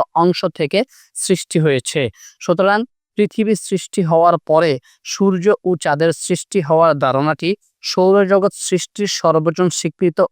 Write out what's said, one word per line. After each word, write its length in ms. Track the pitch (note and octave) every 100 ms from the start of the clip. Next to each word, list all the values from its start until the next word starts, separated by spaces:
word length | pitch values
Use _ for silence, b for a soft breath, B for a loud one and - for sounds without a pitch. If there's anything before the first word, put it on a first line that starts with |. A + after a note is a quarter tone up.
| -
অংশ 260 | D#3+ F3 E3+ F3+ -
থেকে 240 | D3+ G3 B3+ b b -
সৃষ্টি 420 | - F#3 - E3+
হয়েছে। 420 | D#3 C3 - D#3+ A#2+ - B B
সুতরাং 380 | - F3 F#3+ G#3 A#3+ _ _ -
পৃথিবী 360 | G#3 - G#3+ G#3
সৃষ্টি 460 | - F#3+ - -
হওয়ার 340 | E3 E3 E3+ E3+ -
পরে 240 | D#3 E3 C3 b b
সূর্য 420 | - - G3 F#3 F#3+ G3+
ও 60 | F3+ F3
চাঁদের 360 | D#3+ D3 E3
সৃষ্টি 480 | D#3+ - F3 - G3
হওয়ার 300 | D3 D#3+ E3 D3
ধারণাটি 500 | C3+ C3 D3 D3+ E3 G#3 _ _
সৌরজগৎ 680 | - - F#3 G3 F#3+ G3 F#3+ -
সৃষ্টির 520 | - F3+ - - G3+
সর্বজন 600 | - E3 D#3+ D#3+ E3 F3+
স্বীকৃত 500 | - E3 - F3+ D#3+ F3